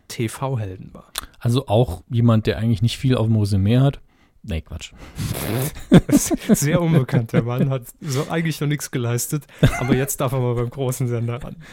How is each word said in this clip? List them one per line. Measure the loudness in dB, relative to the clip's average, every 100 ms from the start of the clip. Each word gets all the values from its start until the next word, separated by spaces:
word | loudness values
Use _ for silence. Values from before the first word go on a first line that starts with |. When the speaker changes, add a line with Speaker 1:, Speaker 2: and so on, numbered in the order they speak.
| -16
Speaker 1:
T-V-Helden | -6 -6 -4 -6 -4 -6 -10 -16
war. | -20 -12 -12 -12 -6
Speaker 2:
Also | 0 0 2
auch | 2 2 -2 -4
jemand, | 2 4 4 2
der | 0
eigentlich | 0 2
nicht | 0 0
viel | 0 2
auf | 2
dem |
Resümee | 2 2 2 4 4
hat. | 4 0 -16 _ _ _ -8
Nee, | -8
Quatsch. | -8 -14 -14 -18 -18 -8 -6 -6 -4 -4 -4 -6 6 6 8
Speaker 1:
<laughs> | 2 2 -4 2
Sehr | 2 4 2
unbekannt, | 4 2 2 0 0
der | 0
Mann | 0 -2 0
hat | -2 -6 -14
so | -6 -4 -2
eigentlich | -2 -4 -2
noch | -4
nichts | -4 -4
geleistet, | -4 -2 -2 -2 -6 -6 2 2 2
aber | 0 0
jetzt | 0 -2
darf | -2
er | 0
mal | -2
beim | -2 -4
großen | -4 -6 -4 -4
Sender | -2 -4 -6
ran. | -10 -14 -16